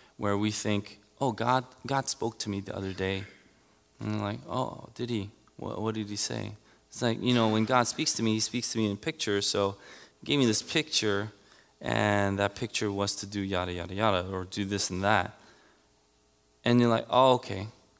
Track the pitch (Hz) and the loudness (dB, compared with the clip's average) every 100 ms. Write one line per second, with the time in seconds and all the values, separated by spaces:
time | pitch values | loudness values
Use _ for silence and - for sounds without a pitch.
0 | - - 104 101 107 107 107 104 - - | -20 -6 -2 0 0 -2 -2 -2 -4 -16
1 | _ - 135 104 120 127 123 - 120 135 | _ -4 -2 0 2 0 0 -10 -4 -2
2 | - - 117 - 107 98 - 98 95 92 | -2 -2 -4 -4 -4 -4 -6 -6 -6 -2
3 | 95 98 101 - _ _ _ _ _ - | -2 -2 -6 -16 _ _ _ _ _ -10
4 | 110 107 101 117 - 131 - - - - | -6 -4 -4 -6 -6 -4 -4 -8 -14 -8
5 | 117 113 98 - _ - 98 101 110 110 | -4 -4 -6 -12 _ -12 -10 -6 -4 -4
6 | 104 101 - 117 104 104 _ _ _ - | -6 -4 -4 -4 -8 -10 _ _ _ -2
7 | 120 110 123 123 110 110 110 127 113 - | 0 2 2 4 4 4 4 2 2 0
8 | 160 - 113 110 - 123 - 113 107 101 | -2 0 0 0 -2 -2 -2 0 0 -2
9 | 160 - - 101 101 98 98 101 - - | -6 -4 0 0 2 2 0 -2 -14 -20
10 | - _ - 143 120 107 - 160 151 - | -20 _ 0 4 4 2 0 -2 0 0
11 | 110 101 107 - - - _ - - 110 | 2 0 -2 -10 -20 -20 _ -10 -2 2
12 | 107 104 101 98 101 - 117 - 107 98 | 2 2 2 2 0 -2 -6 -2 -2 0
13 | 101 - 98 104 98 92 90 87 87 98 | -2 -2 -6 -4 -2 -2 -2 -4 -6 0
14 | 110 92 92 95 92 101 98 101 - 92 | 2 2 0 -6 -6 -4 -2 -2 -2 0
15 | 98 104 - - - - _ _ _ _ | 2 2 2 -8 -20 -20 _ _ _ _
16 | _ _ _ _ _ _ 120 123 120 113 | _ _ _ _ _ _ 4 6 6 4
17 | - 123 131 123 - 98 110 - _ | 2 6 6 6 0 -8 -8 -12 _